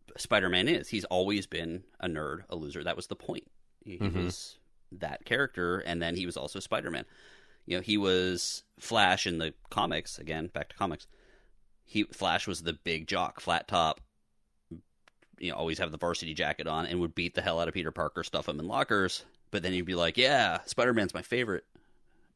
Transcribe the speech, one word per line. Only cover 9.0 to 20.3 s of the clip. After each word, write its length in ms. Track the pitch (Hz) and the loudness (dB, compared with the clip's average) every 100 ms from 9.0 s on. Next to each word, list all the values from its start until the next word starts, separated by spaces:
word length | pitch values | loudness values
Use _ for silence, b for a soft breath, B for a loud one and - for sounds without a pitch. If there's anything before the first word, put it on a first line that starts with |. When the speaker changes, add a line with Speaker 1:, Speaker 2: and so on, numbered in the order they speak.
| 95 95 98 | 6 6 2
Speaker 1:
in 100 | 82 | 0
the 160 | 80 - - | -2 -6 -6
comics, 480 | - 90 78 - - | 0 0 0 -4 -8
again, 300 | 76 80 80 | -6 -4 -4
back 220 | - 73 | -6 -8
to 60 | - | -4
comics. 300 | 98 78 - - - - _ - _ _ _ | -4 -4 -10 -20 -20 -20 _ -20 _ _ _
He, 180 | 107 | -2
Flash 440 | - - 92 87 - | -2 0 2 2 0
was 160 | 82 | -4
the 100 | 82 | -4
big 340 | 78 90 82 80 | -4 -2 -4 0
jock, 320 | 95 87 - | 0 -2 -2
flat 280 | - 85 - | 0 0 2
top, 340 | 92 80 - - _ _ _ _ _ _ 82 - _ _ _ _ - | 4 4 2 -8 _ _ _ _ _ _ -18 -18 _ _ _ _ -8
you 120 | 87 | -6
know, 40 | 71 | -2
always 200 | 82 80 | -2 -2
have 120 | 87 | -2
the 60 | 78 | -2
varsity 360 | 87 85 82 | -2 -2 -4
jacket 340 | 78 78 76 80 | -2 -2 -2 -2
on, 180 | 78 85 | -2 0
and 140 | 90 | 0
would 120 | 85 85 | 0 -2
beat 200 | 85 - | -2 -2
the 60 | |
hell 180 | 92 82 | 0 0
out 80 | 82 | 0
of 60 | |
Peter 180 | 90 78 | -2 -4
Parker, 320 | 80 78 - | -2 -4 -4
stuff 260 | - 78 73 | -4 -4 -2
him 100 | 73 | -4
in 80 | 85 | -2
lockers, 560 | 135 143 104 92 - - _ _ | 0 2 2 2 0 -8 _ _
but 100 | 101 | -4
then 80 | 90 | -2
he'd 80 | 92 87 | -2 0
be 100 | 87 | 2
like, 220 | 85 117 | 2 4
"Yeah, 420 | 127 | 4